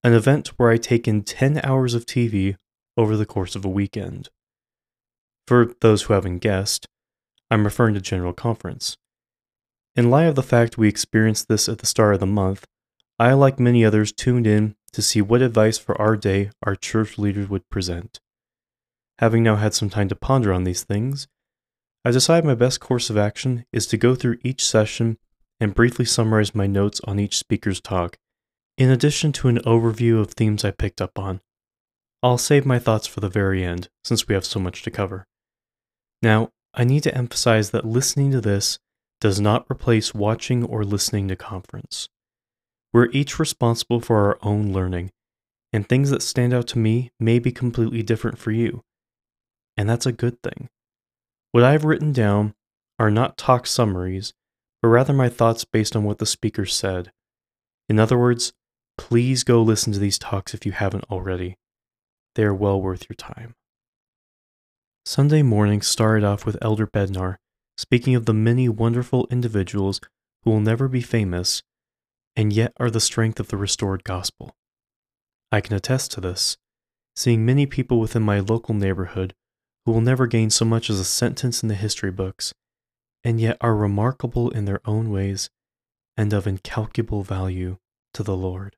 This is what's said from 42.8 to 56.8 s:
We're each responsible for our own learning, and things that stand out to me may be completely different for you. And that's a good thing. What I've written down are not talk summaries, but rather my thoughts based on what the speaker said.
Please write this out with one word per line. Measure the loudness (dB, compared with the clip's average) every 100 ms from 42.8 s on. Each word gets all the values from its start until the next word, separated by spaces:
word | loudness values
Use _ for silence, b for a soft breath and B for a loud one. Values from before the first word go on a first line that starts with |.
| _
We're | 4 4
each | 2 -2 -2
responsible | -4 0 0 0 -2 -4
for | 2 2 4
our | 0
own | 0 0 0
learning, | -2 -2 -4 -8 _ _ _ _ _ _
and | -6 0
things | 0 2
that | -2
stand | -2 -2 0 0
out | -2
to | 0
me | 0 0 -2 _
may | 2 2
be | 0
completely | -4 -6 -2 -2 -2
different | -4 -2 -4 -6
for | -4
you. | -2 -2 -4 _ _ _ _ _ _ _ _ _ -4
And | -2
that's | -2 -2
a |
good | -4 -6 -6
thing. | -12 -12 -18 _ _ _ _ _ _ _ _
What | 4
I've | 6 4 2
written | 0 0
down | 2 2 2 0 -6 _ _ _ 0
are | 2
not | 2 0 -2
talk | 2 2 2
summaries, | 0 0 0 -4 -6 -10 _ _ _ _ _
but | 4
rather | 6 4
my | 2 2
thoughts | 2 2 2
based | -2 -2 0 -2
on | -2
what | -2
the | -4
speaker | -2 -4 -4 -4
said. | -4